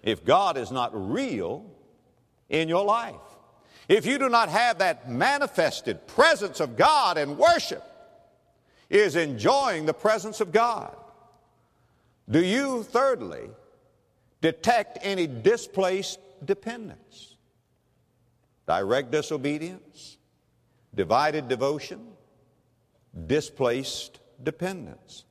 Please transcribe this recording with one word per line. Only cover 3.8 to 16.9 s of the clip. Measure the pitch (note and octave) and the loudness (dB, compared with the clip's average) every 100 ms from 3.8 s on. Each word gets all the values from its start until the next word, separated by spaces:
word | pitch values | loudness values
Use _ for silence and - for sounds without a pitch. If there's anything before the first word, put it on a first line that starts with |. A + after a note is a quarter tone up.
| - | 2
if | G#3 | 2
you | F#3 C#4 | 4 0
do | C4 | 2
not | A#3 G3+ | 2 2
have | F#3 A#3+ F3 | 2 2 2
that | F#3 D#3 B2+ | 0 0 -6
manifested | A#2+ A3+ C#4+ C#4+ - D3+ - - G#2 - | 0 0 0 -2 0 0 0 -6 -6 -4
presence | - D#4 D4+ G3 - | 4 6 4 -2 -4
of | D3 A2+ | -6 4
God | - D4+ A3 E3 | 4 6 2 0
and | C#3+ D3 | -4 4
worship, | D#4+ E4+ - - - - - _ _ _ _ _ _ _ _ | 4 4 0 -10 -14 -20 -20 _ _ _ _ _ _ _ _
is | G3+ G3+ | 2 4
enjoying | D3+ D#3 A#2+ D#3+ C#4 C4+ F3+ D#3 | 2 -2 0 2 2 0 -2 -2
the | |
presence | D3+ G#3+ G#3+ G3+ G#3 | 0 0 0 -2 -6
of | G3 | 0
God, | G3+ A#3+ A3 - - - - _ _ _ _ _ _ _ _ _ _ - | 2 2 -2 -8 -16 -20 -20 _ _ _ _ _ _ _ _ _ _ 0
do | C3+ | 2
you, | F#3 A#3 C#4 B3 | 2 0 -2 -4
thirdly, | G#3 A#3 C4+ A3+ G2 G2 A2+ A2 _ _ _ _ _ _ _ _ | -2 0 0 0 -6 -12 -14 -20 _ _ _ _ _ _ _ _
detect | D#3+ E3 A3 A#3+ G#3 - | -2 0 0 2 0 -8
any | G3 G3 E3 | -6 -2 -4
displaced | A#2+ A2+ A3+ - - F#3+ F#3+ F#3+ - - - | 2 2 2 -2 -2 0 -2 -6 -12 -18 -16
dependence? | C#3+ G3 A3+ A#3+ G#3 | -6 -6 -6 -12 -14